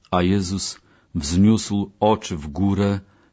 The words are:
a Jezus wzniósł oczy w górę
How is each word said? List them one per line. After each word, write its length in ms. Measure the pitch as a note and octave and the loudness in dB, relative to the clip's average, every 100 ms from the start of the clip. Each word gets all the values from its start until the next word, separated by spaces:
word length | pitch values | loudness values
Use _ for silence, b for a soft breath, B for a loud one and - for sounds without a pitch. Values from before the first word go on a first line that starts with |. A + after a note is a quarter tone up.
| - | -4
a 100 | F2+ | 0
Jezus 580 | F2+ G2+ F2+ G2 - - b b b F2 | 2 0 -2 -6 -8 -12 b b b -8
wzniósł 760 | D2 E2+ G#2 A2 - G2+ G2 - | -2 4 4 4 0 -4 -4 0
oczy 380 | G#2+ G#2+ - E2+ | 0 2 -2 -10
w 100 | D2+ | -8
górę 520 | D2 G2 G2 G2+ G2+ - b b | -2 0 2 0 -2 -6 b b